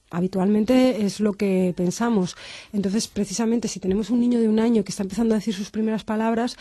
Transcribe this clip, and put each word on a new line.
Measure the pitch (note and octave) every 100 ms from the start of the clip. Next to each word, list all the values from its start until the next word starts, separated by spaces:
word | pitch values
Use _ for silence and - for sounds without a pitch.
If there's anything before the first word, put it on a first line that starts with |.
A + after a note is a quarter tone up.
| -
Habitualmente | F3 F#3 F#3+ F#3+ G#3 A3 B3+ B3+ A3 G3+
es | G3
lo | G#3
que | G3 G3+ F#3 F#3 F3
pensamos. | F3+ - A#3 G#3+ F3+ - - - -
Entonces, | G#3 F#3+ G#3+ -
precisamente, | G3+ G3+ F#3+ A3+ A#3+ G#3+
si | F#3
tenemos | F#3 G3 G#3+
un | B3
niño | A#3+ A#3+
de | A3
un | A3
año | A#3 A3+
que | F#3+
está | -
empezando | F#3+ G3 A3+
a | G#3+
decir | A3
sus | F#3 G#3
primeras | G#3+ A3 A3
palabras, | - G#3+ A3+ A3+ B3 -